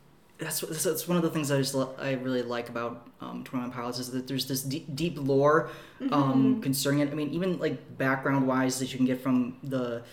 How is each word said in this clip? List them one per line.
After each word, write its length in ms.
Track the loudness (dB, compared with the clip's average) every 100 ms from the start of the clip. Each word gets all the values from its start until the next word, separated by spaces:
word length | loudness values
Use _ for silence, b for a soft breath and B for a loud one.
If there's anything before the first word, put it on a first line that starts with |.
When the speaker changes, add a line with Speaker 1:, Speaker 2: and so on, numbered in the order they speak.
| _ _ _ -10
Speaker 1:
that's, 220 | -6 -4
that's 460 | -4 -2 -2 -2 0
one 100 | 2
of 60 |
the 60 | 2
things 220 | 0 0
I 60 | 2
just 180 | 2 0
li-, 100 | -2 -4
I 140 | -4
really 280 | -2 0 -2
like 280 | -2 -4 -4
about, 380 | -6 -6 -8 -16 -16
um, 220 | -12 -10
Twenty-one 280 | -6 -6 -4
Pilots, 280 | -6 -6 -6
is 120 | -6
that 160 | -6 -4
there's 200 | -4 -2
this 160 | -4
deep, 320 | -4 -6 -6 -4
deep 180 | -4 -2
lore, 520 | 2 4 6 6 2 B B B 0
um, 420 | 2 4 6 6
Speaker 2:
Mm-hmm. 80 | 4
Speaker 1:
concerning 400 | 2 0 2 2
it. 100 | 2
I 40 | -2
mean, 140 | -4
even, 300 | -2 0 0
like, 380 | -2 -4 -8 -2
background-wise 800 | 0 0 2 2 2 2 2 0
that 120 | -4
you 60 | 0
can 80 | 0
get 160 | 2
from 360 | 2 2 2 -4
the, 400 | -6 -4 -4 -6 -10